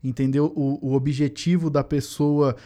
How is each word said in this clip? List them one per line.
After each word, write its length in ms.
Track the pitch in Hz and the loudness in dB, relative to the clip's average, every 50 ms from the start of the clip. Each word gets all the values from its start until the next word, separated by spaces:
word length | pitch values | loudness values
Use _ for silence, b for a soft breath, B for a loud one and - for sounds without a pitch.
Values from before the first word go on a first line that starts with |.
| B | B
entender 360 | 131 123 - 135 135 135 143 | -6 -2 -2 0 0 2 2
o, 120 | 147 156 - | 2 0 0
o 380 | 156 139 135 139 143 - 135 | 0 -2 -2 -2 -2 -2 0
objetivo 800 | 135 139 131 147 139 135 151 135 - - - 170 175 175 165 156 | 0 0 0 0 0 0 0 -2 -2 -2 0 2 2 2 2 0
da 120 | 143 143 | 0 0
pessoa, 720 | 135 - 151 143 135 - - - 147 147 147 147 147 135 120 B B | 0 0 -2 -2 -2 -2 -2 0 0 2 2 2 2 2 0 B B